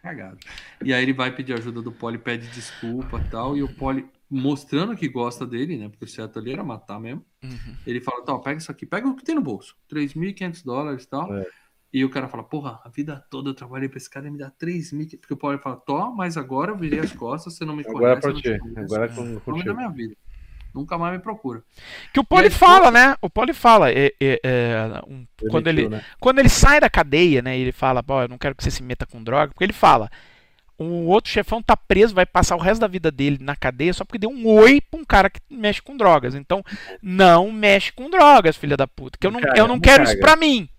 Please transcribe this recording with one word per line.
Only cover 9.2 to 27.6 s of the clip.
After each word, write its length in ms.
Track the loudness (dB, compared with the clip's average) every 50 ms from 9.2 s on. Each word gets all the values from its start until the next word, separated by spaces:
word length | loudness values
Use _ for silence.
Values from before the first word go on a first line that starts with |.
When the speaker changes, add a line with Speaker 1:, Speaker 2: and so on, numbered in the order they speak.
Speaker 1:
tem 120 | _ -6 -6
no 80 | -6
bolso, 340 | -6 -6 -10 -12 -16 -20 _ _ _
três 280 | _ -8 -8 -8 -8 -8
mil 160 | -10 -10 -10
e 20 |
quinhentos 300 | -10 -10 -12 -12 -12 -14
dólares 420 | _ -10 -10 -8 -8 -8 -12 -14 -14
e 40 | _
tal." 240 | -10 -10 -10 -8 -10
Speaker 3:
É. 100 | -10 -12 -12 _ _ _ _ _ _ _ _
Speaker 1:
E 120 | -4 -4 -4
o 60 | -4
cara 160 | -4 -8 -10
fala, 160 | -10 -14 -16
"Porra, 380 | -14 _ -14 -12 -12 -12 -16 -16 _
a 40 | -16
vida 360 | _ -12 -12 -12 -14 -18 _ _
toda 200 | -16 -12 -12 -12
eu 40 | -12
trabalhei 340 | _ -16 -16 -12 -10 -10 -10
pra 100 | -10 -14
esse 120 | -20 -18
cara 160 | _ -18 -16
e 40 | -16
me 40 | -16
dá 140 | -16 -16 -18
três 400 | _ _ -10 -8 -8 -8 -10 -10
mil," 140 | -12 -12 -12 -12 -16 -20
porque 120 | _ _
o 40 | -14
Poli 220 | -10 -8 -8 -8 -8
fala, 180 | _ -14 -14
"Tó, 340 | -12 _ -6 -6 -6 -6 -8
mas 240 | -8 -8 -8 -8 -8
agora 360 | -10 -10 -8 -6 -6 -6 -6
eu 40 | -8
virei 220 | -8 -6 -6 -6 -6
as 140 | -6 -8
costas, 420 | -10 -12 -10 -10 -10 -10 -12 -18 -16
você 100 | -14 -12
não 120 | -10 -10
me 80 | -12 -12
Speaker 3:
Agora 280 | -10 -4 0 2 2 2
é 60 | 2
Speaker 1:
conhece, 0 |
Speaker 3:
pra 100 | 0 -6
Speaker 1:
eu 40 | -6
não 60 | -4
Speaker 3:
ti, 120 | -6 -6
Speaker 1:
te 60 | -6 -6
conheço, 360 | -8 -12 -14 -14 -10 -6 -4
Speaker 3:
agora 100 | -4 -4
é 40 | -4
Speaker 1:
não 40 | -6
Speaker 3:
com, 80 | -12
Speaker 1:
some 180 | -12 -12 -12 -12
Speaker 3:
contigo. 220 | -10 -10 -10 -8 -6 -8
Speaker 1:
da 60 | -8
minha 140 | -8 -10 -12
vida. 260 | -10 -12 -14 -14 -16 _ _ -20 -20 -20 -20 -20 -20 -20 -20 -16 -14
Nunca 240 | -14 -10 -10 -8 -6
mais 140 | -6 -6
me 80 | -8 -8
procura." 420 | -12 -12 -14 -10 -12 -12 -12 -12 _ _ _ -20 -20 -20 -20 -20 -20 -4
Speaker 2:
Que 60 | -2 -2
o 60 | -2
Speaker 1:
E 20 |
Speaker 2:
Poli 200 | 2 4 4 4
Speaker 1:
aí, 40 | 4
Speaker 2:
fala, 360 | 4 8 8 10 10 10 8
Speaker 1:
pô, 40 | 8
Speaker 2:
né? 240 | 8 8 6 6 4 0
O 80 | -6 -6
Poli 220 | _ -2 -2 -2
fala, 400 | -4 2 6 6 6 8 6 4
é, 200 | 2 2 0 0 0 _
é, 200 | -2 -2 -2 -2
é, 440 | -2 -2 -2 0 -2 -2 -2 -4 -6 -6 -10 -14 -16
um, 180 | -16 -20 -20 -20 _ _ _
Speaker 3:
Demitiu, 120 | -8 -2
Speaker 2:
quando 140 | -2 -2 0 0
ele, 200 | 0 0 -2 -2
Speaker 3:
né? 140 | -6 -10 -12 -16 -18 0
Speaker 2:
quando 220 | 0 2 4 6
ele 80 | 6 6
sai 320 | 6 8 6 6 8 6
da 100 | 4 2
cadeia, 500 | 2 0 0 2 2 2 4 4 4 2
né, 160 | 0 -2 -4
ele 140 | -4